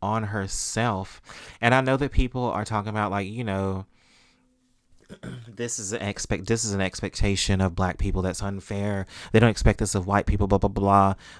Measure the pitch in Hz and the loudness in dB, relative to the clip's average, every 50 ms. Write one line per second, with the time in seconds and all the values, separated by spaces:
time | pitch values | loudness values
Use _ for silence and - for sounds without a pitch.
0 | - 101 107 113 110 98 104 104 98 95 - - - - - 110 117 120 104 92 | -4 -2 -2 -2 -2 -4 -4 -4 -4 -4 -6 -6 -6 -4 -2 -2 -2 0 -2 -4
1 | 95 - - - - - - - - - - - 117 120 123 131 131 131 135 131 | -6 -10 -14 -20 -20 -20 -20 -20 -20 -20 -6 -2 2 4 4 4 4 2 2 0
2 | 143 131 - - 131 123 - 127 123 117 - 101 107 - 113 107 101 110 107 107 | 0 0 2 2 2 2 0 -4 -4 -2 -2 -4 -4 -4 -4 -4 -4 -4 -2 -2
3 | 104 98 98 101 98 95 110 120 120 110 95 98 98 95 95 95 98 - _ _ | -2 -2 -2 -4 -4 -6 -6 -6 -4 -2 -2 -2 -2 -2 -4 -6 -8 -12 _ _
4 | _ _ _ _ _ _ _ _ _ _ _ _ _ _ _ _ _ _ _ _ | _ _ _ _ _ _ _ _ _ _ _ _ _ _ _ _ _ _ _ _
5 | _ - - - - 131 127 123 117 120 104 107 120 120 - - 104 95 110 117 | _ -20 -20 -16 -14 -14 -14 -14 -14 -14 -10 -8 -6 -6 -6 -6 -6 -6 -6 -6
6 | - 101 104 - - - 110 82 92 - 113 113 113 110 101 98 95 92 - - | -4 -6 -6 -6 -4 -4 -4 -2 0 0 0 0 0 -2 -2 0 -2 -2 -4 -6
7 | - 95 - - - 101 98 92 - - 101 92 95 90 85 - 95 90 - - | -6 -4 -2 0 2 2 2 2 2 2 2 2 2 2 0 0 0 0 0 -2
8 | - 95 92 95 92 92 92 - 104 98 98 95 - - 107 101 101 104 101 98 | -2 0 0 0 -2 -2 -4 -4 -6 -6 -6 -8 -8 -8 -6 -4 -2 -2 -2 -4
9 | 92 - - - - - - 110 117 113 104 - - 110 101 - 107 98 - 101 | -4 -8 -10 -16 -2 2 4 6 6 6 4 4 4 4 4 4 0 -2 0 -2
10 | 90 95 101 101 - - 107 92 101 95 101 98 - 98 101 104 98 98 98 101 | 0 2 2 2 2 2 2 2 2 4 4 4 4 2 2 2 4 6 6 6
11 | 98 98 98 - - - - - | 6 6 2 -2 -6 -16 -20 -6